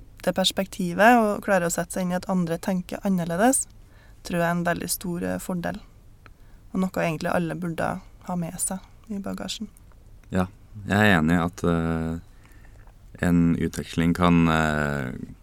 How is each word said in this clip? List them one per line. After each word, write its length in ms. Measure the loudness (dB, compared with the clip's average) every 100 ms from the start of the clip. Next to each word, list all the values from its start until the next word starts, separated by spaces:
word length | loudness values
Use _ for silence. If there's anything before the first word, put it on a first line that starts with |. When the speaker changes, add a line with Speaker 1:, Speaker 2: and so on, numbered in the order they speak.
| -20 -6
Speaker 1:
det 100 | -4 0
perspektivet 800 | 0 -2 -4 -4 -4 4 6 8
og 220 | 4 0
klarer 220 | 0 2 2
å 40 |
sette 200 | -2 -4 -4
seg 60 |
inn 80 | -4
i 60 | -4
at 100 | -2
andre 300 | -2 0 -2
tenker 420 | -2 -4 -4 -6
annerledes, 640 | -2 0 0 2 2 2 -2 -12 -20 -20 -20 -18
tror 160 | -6 -2
jeg 80 | 0
er 80 | 0
en 80 |
veldig 260 | 0 -2 -4
stor, 340 | -6 -6 -6
eh, 140 | -4 -6
fordel. 420 | -6 -6 -4 -8 -12 -20 -20 -20 -20 -20 -20 -20 -8
Og 80 | -4
noe 100 | -2 -2
egentlig 280 | -2 -2 -2
alle 220 | -2 -2
burde 460 | -4 -6 -4 -4 -4 -10 -16 -8
ha 100 | -6
med 200 | -6 -6
seg 200 | -8 -8 -12 -20 -12
i 100 | -10
bagasjen. 500 | -8 -8 -8 -10 -12 -14 -20 -20 -20 -20 -4
Speaker 2:
Ja, 160 | -2 -2 -6 -20 -14 -2
jeg 80 | 4
er 200 | 6 6
enig 160 | 4 2
i 80 |
at, 200 | 0 -2
eh, 1600 | 0 0 0 -2 -4 -6 -10 -20 -20 -20 -20 -20 -20 -20 -20 -4 2
en 280 | 4 4 2
utveksling 580 | 0 -4 -4 0 0
kan, 340 | 2 4 6 6
eh, 640 | 4 2 0 0 -2 -6 -8 -14 -16